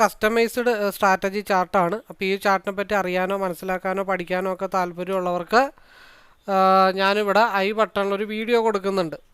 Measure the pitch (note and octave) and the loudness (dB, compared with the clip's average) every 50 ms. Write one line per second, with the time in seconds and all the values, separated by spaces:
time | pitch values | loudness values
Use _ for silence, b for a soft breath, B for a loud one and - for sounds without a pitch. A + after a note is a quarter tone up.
0 | A3 G3+ - - - G#3+ A3+ A#3 A#3 A3 - B3 A#3+ B3 A#3 G#3 G#3 G3+ F#3+ - | 0 0 2 0 0 2 2 2 2 2 0 -2 0 0 0 0 0 -2 0 2
1 | G#3+ G3 F#3+ F#3 - G3 F#3+ G#3 F#3+ - G3+ F3+ F3+ - - G3 F3 E3+ G3 A3+ | 2 2 2 2 0 -2 -4 -4 -2 0 0 0 0 2 2 2 2 2 0 -4
2 | - - F3+ - G3 F#3+ G3 G3 - G#3 F#3+ F#3+ - G#3 F#3+ G3+ G3+ F#3 G#3+ G3+ | -8 -12 -10 -6 -4 -2 -2 0 2 2 0 0 0 -4 -6 -6 -4 -2 -2 -2
3 | F3+ F3+ F3+ F3+ F#3 F#3 G3 G3 G3 F#3 E3+ - F3 F#3+ F#3 F3+ - F#3+ F#3+ G3 | -2 0 -2 -2 0 -2 -2 -2 -2 -4 -4 -6 -6 -6 -6 -4 -4 -4 -4 -2
4 | G3 F#3+ F#3+ F3+ F3+ E3 F#3 F#3 F#3+ F#3+ F#3 F3 F#3+ F#3 - F#3+ F3+ F3 E3 F3 | -2 -2 -4 -4 -4 -4 -4 -2 -2 -4 -4 -4 -4 -2 -2 -2 -2 -2 -4 -8
5 | F3+ F3 F#3+ F#3 F3+ F3 F3 F3 E3+ - G#3+ A#3+ C4+ C#4 - B B B B B | -6 -4 -4 -2 -2 -2 -2 -4 -2 2 2 2 2 2 -2 B B B B B
6 | B B B B B B B B _ G3 G3 F#3+ F#3+ F#3+ F#3+ F#3+ F#3+ F#3+ F#3 F#3+ | B B B B B B B B _ -2 0 2 4 4 6 6 4 4 2 2
7 | G3 G3 G3+ G#3 G#3+ G3+ F#3+ G3+ A3+ A#3 F#3+ G3 F#3+ G3+ G#3+ A3 G#3+ F#3 - G3+ | 0 2 2 2 0 2 4 4 4 2 2 0 -2 0 0 0 -2 -2 0 -2
8 | G3 G3 G3 G3 G#3+ G#3 G#3+ G#3+ A3 A3 A#3+ A#3 A3+ A3+ G#3 G3 F#3 G3 F#3+ F#3+ | -2 -2 -2 -4 -4 -6 -6 -6 -2 0 0 2 2 0 0 -2 -2 -2 -2 -2
9 | F3 D#3 D3 - _ _ | -2 -2 -6 -10 _ _